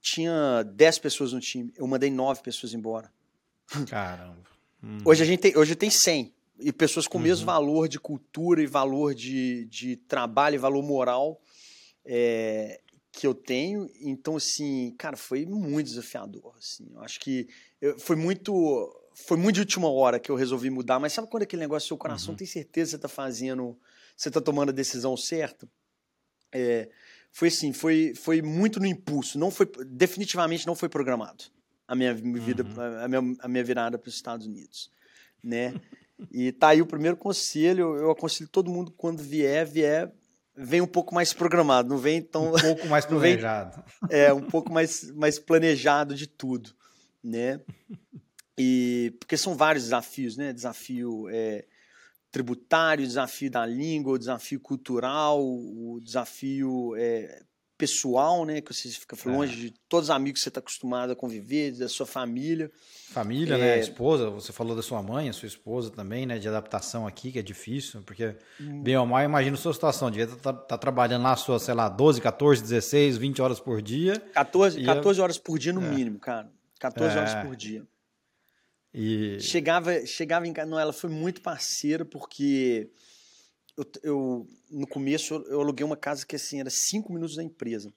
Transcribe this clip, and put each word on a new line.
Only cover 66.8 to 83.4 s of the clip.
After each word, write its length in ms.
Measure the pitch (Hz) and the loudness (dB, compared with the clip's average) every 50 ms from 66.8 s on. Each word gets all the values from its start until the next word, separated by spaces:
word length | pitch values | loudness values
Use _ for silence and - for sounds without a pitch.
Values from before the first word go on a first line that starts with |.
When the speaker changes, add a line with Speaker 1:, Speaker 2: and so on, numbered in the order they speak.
| - - - 117 110 | -6 -6 -8 -6 -6
Speaker 2:
aqui, 260 | 104 - - - 127 131 | -8 -10 -10 -14 -8 -8
que 60 | 123 | -8
é 40 | 104 | -8
difícil, 600 | 95 98 - - - 120 139 135 - - 110 98 | -8 -12 -14 -10 -8 -8 -8 -8 -10 -14 -16 -18
porque, 340 | - 98 92 117 110 107 110 - - - - | -18 -8 -6 -6 -6 -6 -10 -18 -20 -20 -16
Speaker 1:
Hum. 220 | 143 147 143 143 139 | -12 -12 -10 -4 0
Speaker 2:
bem 160 | 123 131 131 | 2 4 4
ou 80 | 123 | 4
mal, 160 | 120 120 131 143 | 4 4 2 2
imagina 320 | 147 151 147 131 139 139 | 4 4 2 2 2 0
a 20 | 131 | -2
sua 140 | - 165 151 | -2 -4 -4
situação. 380 | - - 151 135 - 139 123 | 0 0 0 0 2 -2 -2
Devia 160 | 107 104 117 113 123 | 0 -2 -2 -4 -4
tá, 160 | 120 - 135 131 | -6 -6 -6 -6
tá 240 | 127 - - - | -6 -6 -8 -8
trabalhando 460 | - - 147 127 123 123 117 123 123 123 | -2 -2 -2 2 2 2 2 2 2 2
lá, 120 | 131 131 | 2 2
sua, 220 | - - - 127 113 | 2 2 0 0 0
sei 140 | - - 120 | 0 0 0
lá, 160 | 117 113 104 | 2 0 0
doze, 320 | 95 98 135 156 143 120 | 2 6 6 6 6 6
quatorze, 400 | - 123 - - 143 147 143 117 | 2 0 0 4 6 6 6 6
dezesseis, 560 | 110 110 120 117 104 - - 147 147 143 127 | 4 0 0 0 0 2 4 4 4 4 4
vinte 240 | 110 120 139 135 - | 0 -2 -4 0 2
horas 180 | 131 127 123 - | 2 0 0 -2
por 220 | - 131 120 107 | -4 -4 -4 -4
dia. 400 | 104 104 117 143 165 185 202 220 214 - - | -4 -4 -2 0 0 0 0 0 -6 -2 0
Speaker 1:
Quatorze, 440 | 147 143 - - 175 196 196 160 156 | 0 0 2 4 6 6 6 4 2
Speaker 2:
E 60 | 127 | 2
Speaker 1:
quatorze 340 | 143 160 143 147 202 196 185 | 2 2 4 6 4 4 4
Speaker 2:
eu 60 | 185 | 2
Speaker 1:
horas 140 | 175 165 - | 2 0 -4
por 200 | _ - 160 160 | _ -6 -6 -4
dia 140 | 123 160 175 | -2 -2 -2
no 100 | 185 180 | -2 -2
Speaker 2:
É. 80 | 160 | -2
Speaker 1:
mínimo, 280 | 143 135 127 113 104 101 | 0 0 -2 -2 -4 -8
cara. 340 | - - 120 113 107 - _ _ _ _ _ _ | -6 -6 -6 -6 -8 -12 _ _ _ _ _ _
Quatorze 380 | - 127 - 117 113 113 104 | -6 -6 -2 0 0 2 2
horas 140 | 104 104 110 110 | 2 0 0 -2
Speaker 2:
É. 100 | 107 101 | -4 -6
Speaker 1:
por 140 | - 127 | -8 -10
dia. 260 | 110 107 107 110 110 98 _ _ _ _ _ _ _ _ _ _ _ _ _ _ _ _ _ _ _ _ _ _ | -12 -10 -10 -10 -12 -12 _ _ _ _ _ _ _ _ _ _ _ _ _ _ _ _ _ _ _ _ _ _
Speaker 2:
E 460 | 123 110 110 110 107 107 104 101 101 | -4 -2 -2 0 0 -2 -4 -4 -6
Speaker 1:
Chegava, 640 | - - - 175 147 160 165 180 165 170 180 160 - | -6 -2 -2 0 2 4 2 2 2 2 -2 -2 -2
chegava 420 | - - - 170 151 165 170 170 170 | -4 -6 -8 -4 0 0 0 0 -2
em 40 | 160 | -6
casa, 160 | - 156 156 | -6 -6 -4
não, 100 | 160 156 | -2 -2
ela 140 | 156 156 156 | -2 -2 -2
foi 160 | - - 175 | -6 -8 -8
muito 320 | 160 156 160 180 175 - | -6 -4 -4 -4 -6 -6
parceira, 640 | _ 180 160 143 - - - - - 147 156 160 170 | _ -8 -8 -6 -6 -6 -6 -4 -2 -2 -2 -2 -4
porque 840 | 156 - 139 - - - - 143 143 139 135 131 127 120 110 107 - _ _ _ _ _ _ _ _ _ _ | -8 -10 -16 -16 -16 -8 -2 0 2 2 2 2 2 2 0 -2 -8 _ _ _ _ _ _ _ _ _ _